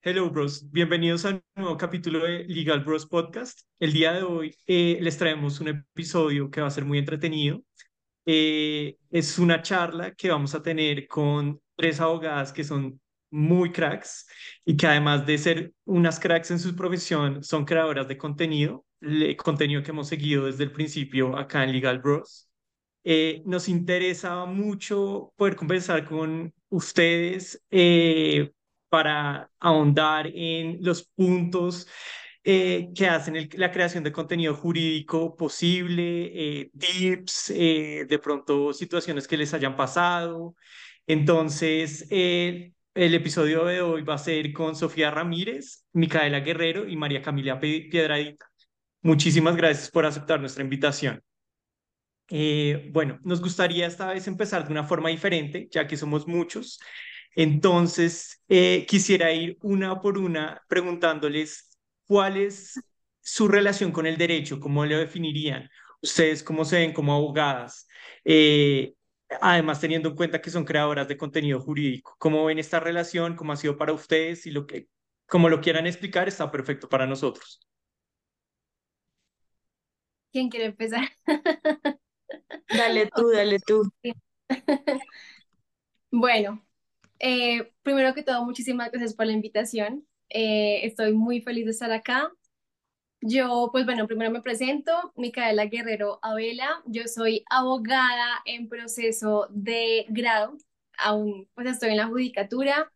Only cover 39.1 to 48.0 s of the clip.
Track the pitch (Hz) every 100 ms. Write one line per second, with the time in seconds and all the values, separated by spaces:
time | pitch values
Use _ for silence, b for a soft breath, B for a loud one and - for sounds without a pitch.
39.1 | 147 135 156 147 160 135 135 131 175 175
40.1 | 175 170 165 170 - B B B B -
41.1 | 156 147 165 156 143 160 156 160 156 -
42.1 | 196 180 175 175 175 - _ _ - 175
43.1 | 170 151 160 151 160 170 180 175 160 151
44.1 | 147 156 156 151 147 160 147 160 160 151
45.1 | 151 170 170 196 269 269 - _ 170 160
46.1 | 160 147 143 143 165 165 175 208 165 147
47.1 | 139 143 143 135 131 151 156 156 165